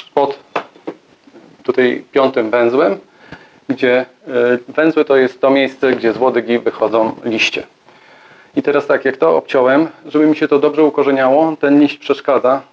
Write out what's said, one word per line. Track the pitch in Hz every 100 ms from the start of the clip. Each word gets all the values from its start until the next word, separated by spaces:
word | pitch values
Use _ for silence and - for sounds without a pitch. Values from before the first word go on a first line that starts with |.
| -
pod | 147 139 - - - - - - - _ _ _ - - -
tutaj | - 127 123 - -
piątym | 139 131 127 110
węzłem, | 123 117 131 185 190 - _ - - - _ -
gdzie, | 127 127 123 131 _ -
y, | 123 120 120 -
węzły | - 160 156 147
to | 135
jest | 131 -
to | 135
miejsce, | 139 131 - 131
gdzie | 120 113
z | 107
łodygi | 127 117 113 120
wychodzą | 110 - 107 113 110 -
liście. | 123 110 - - - _ _ - - - - - - 143
I |
teraz | 143 143 139
tak, | 139 131
jak | -
to | 160 160
obciąłem, | - 139 127 - 160 - 151
żeby | 151 156
mi | 151
się | 151
to | 143
dobrze | 147 147
ukorzeniało, | 151 147 135 135 131 143 165 156
ten | 143 143
liść | 143 -
przeszkadza, | - 131 - 123 123 135 -